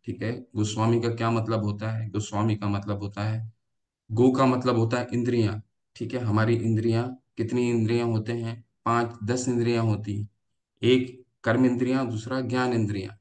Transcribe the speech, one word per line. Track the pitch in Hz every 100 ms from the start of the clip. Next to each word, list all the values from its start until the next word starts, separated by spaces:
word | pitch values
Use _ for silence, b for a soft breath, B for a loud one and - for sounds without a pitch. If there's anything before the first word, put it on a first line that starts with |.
ठीक | - -
है? | 107 127 - 107
गोस्वामी | 104 113 113 117
का | 117
क्या | 113 117
मतलब | 117 110 113
होता | 104 104 110
है? | 110 110
गोस्वामी | 107 104 101 110 104
का | 104
मतलब | 101 104 101
होता | 101 101
है, | 107 113 110 - _ _ _ _ -
गो | 107 131
का | 127 131
मतलब | 120 127 117
होता | 113 123
है | 123
इंद्रियां, | 120 120 120 107 107 - _ _ -
ठीक | 113
है? | 127
हमारी | 113 104 110 113
इंद्रियां, | 113 110 113 113 123 127 _ -
कितनी | 107 123 123
इंद्रियां | 117 110 120 120
होते | 110 107
हैं? | 117 113 113 - _
पांच, | 113 117 117 -
दस | 107 123 131
इंद्रियां | 120 117 117 113
होती | 104 107 104
हैं। | 104 _ _ _ _ -
एक | 117 127 127 - - _
कर्म | 117 120 127
इंद्रियां, | 120 123 131 123
दूसरा | 107 113 131
ज्ञान | 120 127 127
इंद्रियां, | 120 101 101 98 -